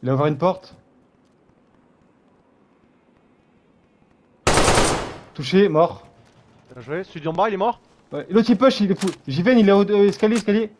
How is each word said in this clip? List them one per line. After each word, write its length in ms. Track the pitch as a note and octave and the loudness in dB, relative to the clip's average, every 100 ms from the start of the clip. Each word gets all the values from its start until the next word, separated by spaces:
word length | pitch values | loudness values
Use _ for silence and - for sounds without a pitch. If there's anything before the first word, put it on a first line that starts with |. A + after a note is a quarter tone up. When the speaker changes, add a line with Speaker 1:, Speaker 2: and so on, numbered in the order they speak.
Speaker 1:
Il 60 | B2+ | -4
a 60 | |
ouvert 120 | C3 D3 | -2 -2
une 120 | C#3+ | -2
porte. 360 | E3+ F3+ - - _ _ _ _ _ _ _ _ _ _ _ _ _ _ _ _ _ _ _ _ _ _ _ _ _ _ _ _ _ _ _ _ _ _ _ _ - - - - - - - - - | -4 -4 -12 -20 _ _ _ _ _ _ _ _ _ _ _ _ _ _ _ _ _ _ _ _ _ _ _ _ _ _ _ _ _ _ _ _ _ _ _ _ -2 2 2 2 0 -2 -8 -16 -20
Touché, 340 | - C3+ F#3 G3+ | -12 -2 2 2
mort. 380 | D3+ E3+ - - _ _ _ _ _ _ | 2 0 -2 -20 _ _ _ _ _ _
Speaker 2:
Bien 100 | B2+ | -20
joué, 220 | A#2 D#3 | -12 -12
celui 160 | F#3+ E3+ | -10 -10
d'en 120 | D3+ | -8
bas, 160 | D#3+ G#3+ | -2 -2
il 60 | |
est 40 | G3 | -2
mort ? 220 | G#3 A#3 _ _ _ | -4 -4 _ _ _
Speaker 1:
Ouais, 140 | C#3+ - | -14 -2
l'autre 200 | G3 A3+ | 0 2
il 60 | A#3 | 4
push, 220 | C4 C4 | 2 2
il 100 | G3+ | -2
est 100 | F#3+ | -2
fou. 80 | F#3+ - - | -4 -8 -8
J'y 140 | C#3 | -2
vais, 160 | F3+ B3+ | 2 4
il 100 | G3+ | 6
est 40 | |
au, 100 | G3 G3+ | 4 2
euh, 200 | G#3 G3+ | 2 2
escalier, 280 | G3 G#3+ A3+ | 2 -2 -2
escalier. 360 | G3+ G#3 A3 _ | -2 -2 -4 _